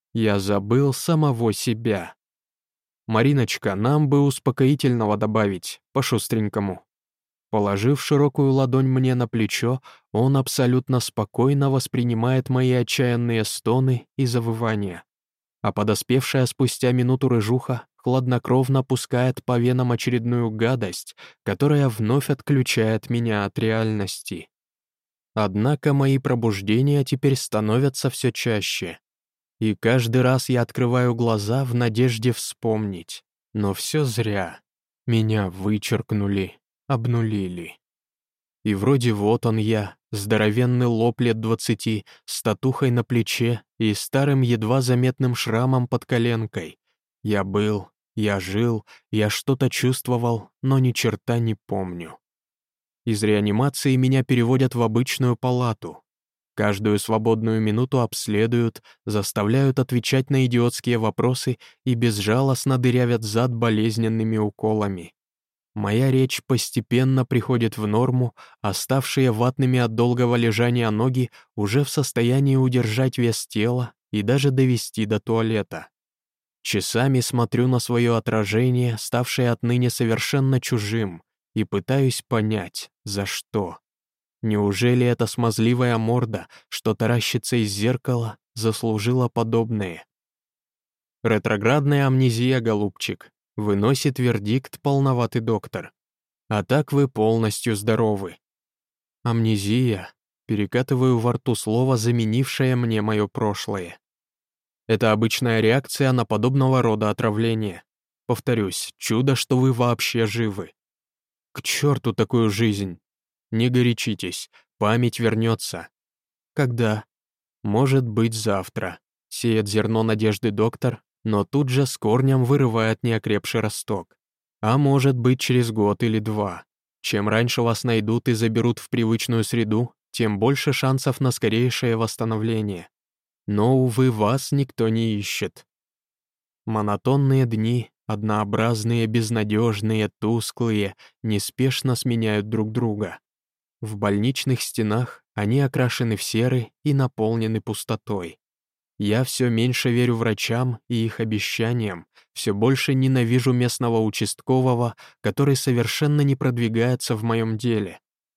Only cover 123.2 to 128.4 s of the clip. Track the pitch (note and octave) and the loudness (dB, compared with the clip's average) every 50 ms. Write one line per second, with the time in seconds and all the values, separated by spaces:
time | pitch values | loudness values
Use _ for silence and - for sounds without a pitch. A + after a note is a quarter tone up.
123.2 | - A2+ G#2 G2+ - - - A#2 G#2+ G#2+ - - - - G#2+ F#2+ F2 _ _ _ | 0 0 -2 -2 -2 -2 -4 -2 -2 -2 -4 -6 -8 -6 -6 -6 -8 _ _ _
124.2 | _ _ _ _ _ _ _ _ - G#2+ A#2+ C#3+ D3 C3+ C#3 C#3 B2+ C#3 C3 B2 | _ _ _ _ _ _ _ _ 0 2 2 4 4 4 4 4 4 2 2 2
125.2 | A#2 B2+ B2+ B2+ - - B2 B2 A#2+ A#2 A2 A2 G#2 G#2 G2+ - A#2+ A#2 A2 A2 | 2 2 2 2 0 0 2 2 0 0 0 0 0 0 0 0 -2 -2 -2 -2
126.2 | G#2 A2 G#2+ G#2+ G2+ F#2+ F2 - - _ _ _ _ _ _ _ - - - G#2 | -2 -4 -4 -4 -4 -4 -6 -10 -16 _ _ _ _ _ _ _ -8 -4 -2 -2
127.2 | G2+ G#2+ G#2+ A2 A#2+ A#2 - - A#2 A#2 A2+ - - A#2+ A#2 A2+ G#2 G#2+ A2+ A#2+ | 0 0 2 2 2 0 0 0 0 0 0 -2 -2 0 0 0 0 0 -2 0
128.2 | - B2+ A#2 G#2+ | 0 0 0 0